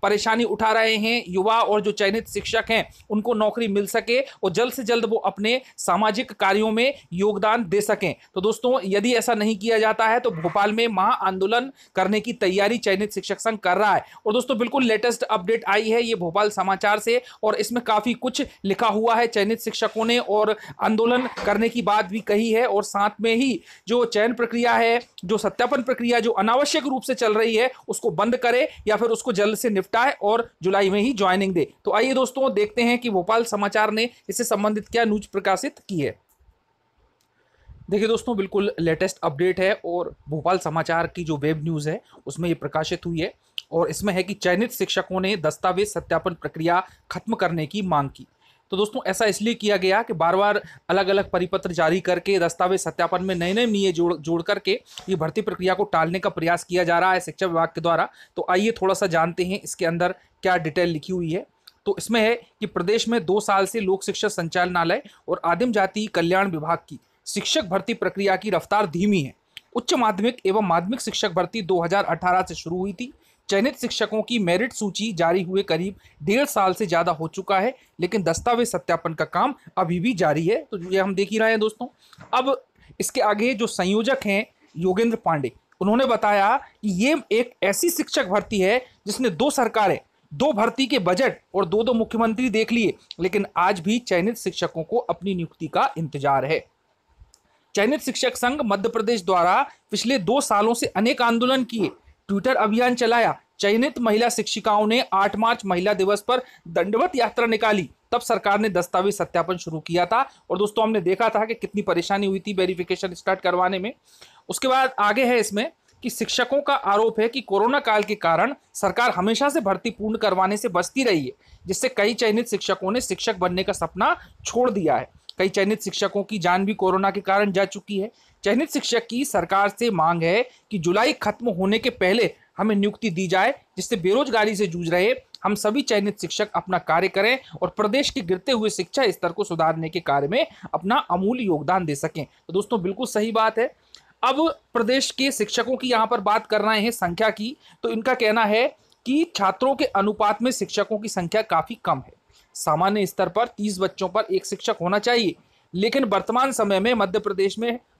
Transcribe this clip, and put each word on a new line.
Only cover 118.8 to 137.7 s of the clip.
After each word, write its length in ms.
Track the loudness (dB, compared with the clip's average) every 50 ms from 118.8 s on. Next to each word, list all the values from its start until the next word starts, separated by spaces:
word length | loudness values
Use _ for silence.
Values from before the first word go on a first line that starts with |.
| -2 0 0 2 2 2
हमेशा 380 | 2 0 0 0 0 2 0 0
से 120 | 0 0
भर्ती 280 | 0 0 -2 -2 -2 -6
पूर्ण 280 | -6 -6 -4 -4 -2 -2
करवाने 400 | 0 0 2 2 2 2 0 -2
से 120 | -4 -2
बचती 340 | 0 -2 -2 0 -2 0 2
रही 220 | 2 2 2 0
है, 60 | -4 -8 _ _ _ -20 -14 -8 -6
जिससे 220 | -4 -2 -2 -2
कई 240 | 0 0 0 0 0
चयनित 360 | 0 0 2 2 0 0 -2
शिक्षकों 420 | -4 -4 -2 -2 -4 -2 -2 -2
ने 100 | -2 -2
शिक्षक 360 | -2 -4 -6 -4 -2 -4 -2 0
बनने 260 | -2 -2 0 -2 -2
का 100 | -4 -4
सपना 420 | -4 -6 -6 -2 0 0 0 0 -2 -6 -12 -20 -14 -12
छोड़ 240 | -4 0 0 0 2
दिया 240 | 0 0 0 2 0
है। 140 | 0 -2 -6 _ _ _ -12 -4 -2
कई 120 | -2 0
चयनित 320 | 0 0 0 0 0 -2
शिक्षकों 420 | -4 -6 -4 -2 -2 -2 -2 -4 -4
की 140 | -4 -4 -2
जान 260 | 0 2 2 2 2
भी 80 | 0 0
कोरोना 360 | 0 2 2 2 2 2 0
के 100 | 0 -2
कारण 300 | -2 0 2 2 2 2
जा 120 | 2 0 0
चुकी 320 | 0 -2 -8 -10 -6 -6 -4
है। 100 | -4 -6 -8 _ _ _ _ _ -2
चयनित 280 | 0 2 2 0 0
शिक्षक 340 | -2 -4 -2 0 0 -2 -2 -2
की 160 | -4 -4 -4
सरकार 440 | -2 0 -2 0 2 2 2 2 2
से 200 | 0 0 -2 0
मांग 320 | 0 2 2 2 2 2 2
है 180 | 2 2 2 0 -2 -6 _ _ _
कि 60 | -6 -2
जुलाई 340 | 0 2 2 4 2 2 0
खत्म 360 | 0 -2 -4 -4 -2 -4 -4
होने 300 | -2 0 0 0 0 0
के 100 | 0 -2
पहले 380 | -2 0 0 2 2 2 2 0 -2 -6 _ _ _ -2
हमें 180 | 0 0 2
नियुक्ति 340 | 2 2 0 -2 -2 -4 -4
दी 180 | -2 -2 -2 0
जाए, 260 | 2 2 2 2 0 -2 _ _ _ -10
जिससे 180 | -6 -4 -4
बेरोजगारी 600 | 0 2 2 2 2 2 2 2 2 2 2 0
से 120 | 0 -2 -2
जूझ 220 | -2 -4 -2 0
रहे 240 | 2 2 2 2 0 -2 -6 _ -12 -6 -4
हम 120 | -2 -2
सभी 260 | 0 0 0 0 0
चयनित 400 | 0 0 0 0 0 -2 -4 -6
शिक्षक 280 | -8 -6 -4 -4 -4 -2 -2
अपना 220 | -4 -2 -2 -2 -2
कार्य 280 | 0 0 2 2 2 2
करें 300 | 0 2 2 2 2 0 -2 -8 -6 -4
और 120 | -4 -4